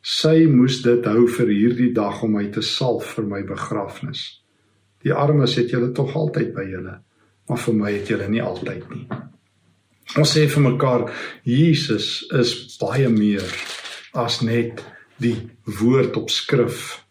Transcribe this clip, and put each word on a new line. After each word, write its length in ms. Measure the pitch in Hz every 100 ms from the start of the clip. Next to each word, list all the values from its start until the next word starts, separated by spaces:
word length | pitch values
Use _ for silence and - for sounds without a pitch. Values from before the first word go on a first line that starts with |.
Sy 440 | - - 156 160 160
moes 360 | 127 131 -
dit 240 | 120 120 110
hou 220 | 110 117
vir 200 | 123 113
hierdie 460 | 101 117 117 123
dag 300 | 113 101 -
om 100 | 110
my 140 | 104 101
te 120 | 107
salf 520 | - - 131 113 - -
vir 100 | 101
my 160 | 101
begrafnis. 960 | 92 - - 107 98 - 147 139 - - _ _ _ _ _ _
Die 100 | 139
armes 420 | - 143 151 123 127
het 140 | 117
julle 220 | 123 123
tog 240 | - 135 160
altyd 380 | 156 - -
by 100 | 95
julle, 360 | 98 95 - - _ _ _ _ -
maar 80 | 120
vir 160 | -
my 180 | 110 101
het 160 | 101 -
julle 220 | 107 101
nie 120 | 113
altyd 480 | 104 92 - - -
nie." 180 | - - - - _ _ _ _ _ _ _ -
Ons 220 | 151 147 156
sê 80 | 147
vir 160 | 147
mekaar, 460 | 135 120 135 123 107 - - -
Jesus 840 | 120 127 165 147 - 107 - - - 139
is 400 | - - - -
baie 300 | 98 127 131
meer 320 | 110 104 101 90 - - - - - -
as 240 | 127 117 - 113
net 380 | 117 113 - - - _ _
die 160 | 117 107 - _ - 98
woord 360 | 117 135 - 113
op 80 | -
skrif. 680 | - - 123 175 - - - _